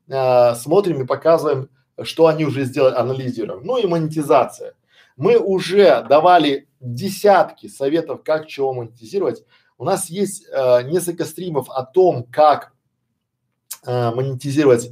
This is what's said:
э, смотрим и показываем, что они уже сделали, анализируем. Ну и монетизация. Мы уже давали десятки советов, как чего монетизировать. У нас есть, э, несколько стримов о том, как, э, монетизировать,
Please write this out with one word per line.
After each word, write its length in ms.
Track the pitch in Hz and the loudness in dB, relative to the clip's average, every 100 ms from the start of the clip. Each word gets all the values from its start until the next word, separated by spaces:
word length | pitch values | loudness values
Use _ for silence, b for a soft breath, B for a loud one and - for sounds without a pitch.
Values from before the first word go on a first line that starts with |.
| - | -8
э, 460 | 135 131 123 120 117 | -2 2 4 4 2
смотрим 460 | 147 185 190 143 | 0 0 2 -2
и 40 | 127 | -4
показываем, 600 | 135 160 165 151 135 135 _ _ - | -2 2 2 0 -4 -6 _ _ -16
что 240 | - - 165 | -8 2 2
они 160 | 156 | 2
уже 220 | 151 127 127 | -2 -4 -4
сделали, 300 | 147 131 123 | 0 0 2
анализируем. 640 | 120 135 127 120 104 95 | -2 -4 -8 -8 -8 -8
Ну 140 | 165 254 | -6 -4
и 100 | 196 | -2
монетизация. 880 | 170 156 156 139 143 117 - - - b b b - | -2 -4 -4 2 2 2 -6 -20 -20 b b b -4
Мы 220 | 170 233 | 2 2
уже 680 | 190 185 160 202 185 123 117 | 2 -2 0 4 6 4 4
давали 600 | 147 175 175 147 139 - _ | 4 6 4 4 -2 -8 _
десятки 880 | 123 120 190 - 202 190 151 - - | -14 -10 -8 0 2 4 2 -6 -20
советов, 540 | - 139 165 156 117 | -8 -4 -2 -4 -8
как 240 | - 156 156 | -6 -6 -6
чего 260 | - 135 | -6 -6
монетизировать. 720 | 127 113 _ 110 196 156 113 _ _ _ - | -6 -10 _ -10 -6 -4 -6 _ _ _ -10
У 80 | 139 | -6
нас 240 | 196 - | -4 -6
есть, 360 | 180 196 - _ | -6 -6 -8 _
э, 320 | 135 127 123 | -2 2 2
несколько 420 | 127 185 180 170 160 | 2 -4 -4 -8 -10
стримов 440 | 170 180 143 - | -10 -8 -8 -6
о 160 | 131 127 | -8 -4
том, 380 | 185 185 131 117 | 2 2 0 -4
как, 440 | - 151 135 - _ _ _ _ _ _ _ _ _ - - 127 | 2 2 2 -4 _ _ _ _ _ _ _ _ _ -20 -14 -6
э, 260 | 123 131 | -2 -2
монетизировать, 800 | 120 135 127 143 139 143 120 120 | -2 -4 -6 -4 2 4 2 0